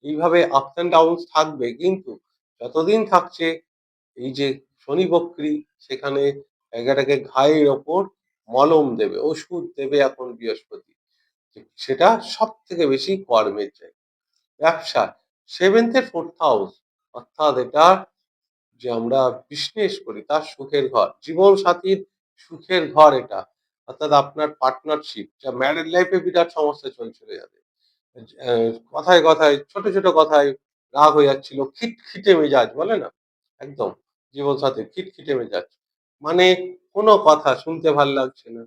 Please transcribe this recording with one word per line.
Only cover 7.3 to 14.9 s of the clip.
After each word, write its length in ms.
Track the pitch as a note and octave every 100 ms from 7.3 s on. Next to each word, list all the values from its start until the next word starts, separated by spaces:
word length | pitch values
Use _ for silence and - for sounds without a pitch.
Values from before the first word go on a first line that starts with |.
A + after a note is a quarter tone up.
ঘায়ের 360 | C3+ C#3 D#3 C#3+ C3+
ওপর 240 | C#3+ F3 G3 _ _ _ _
মলম 360 | A#2+ C#3+ D#3+ C#3+ A2+
দেবে, 160 | G2+ F#2 D3+
ওষুধ 340 | D#3+ - F3+ - -
দেবে 180 | C3+ C#3+ C3+
এখন 200 | C3+ B2+ A2+
বৃহস্পতি। 560 | A#2 G#2+ _ - _ _ _ _ _ _ _ - _ _
সেটা 240 | - C3 F3+ A3+ - -
সব 140 | A3 - _
থেকে 160 | E3+ D3+
বেশি 200 | C3+ - F#3+ G3
কর্মের 400 | A#2 G#2+ G2+ G2+ _
জায়গা। 220 | - _ _ _ _ _ _ _
ব্যবসা, 420 | D#3 E3 -